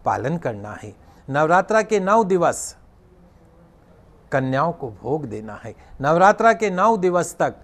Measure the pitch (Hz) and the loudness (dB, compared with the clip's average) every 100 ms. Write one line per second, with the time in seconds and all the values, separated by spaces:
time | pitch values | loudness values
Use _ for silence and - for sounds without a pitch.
0 | 110 101 120 170 143 104 104 101 107 - | -4 -2 -2 -4 -6 -8 -12 -16 -16 -20
1 | - - - 139 156 180 190 220 214 208 | -20 -20 -6 -2 2 2 2 0 2 0
2 | 185 220 196 185 160 113 - - - _ | 2 2 2 2 2 -2 -8 -16 -20 _
3 | _ - - _ _ _ - _ _ - | _ -20 -20 _ _ _ -20 _ _ -20
4 | - - - 139 131 131 160 - 127 95 | -20 -20 -6 -4 -2 -2 -2 -4 -12 -10
5 | 113 156 131 107 107 104 113 - - - | -6 -6 -6 -10 -12 -14 -16 -18 -20 -4
6 | 139 165 190 208 226 220 214 180 208 226 | 0 6 6 6 4 2 0 0 2 2
7 | 180 175 170 - 147 - | 2 0 -2 -2 -4 -4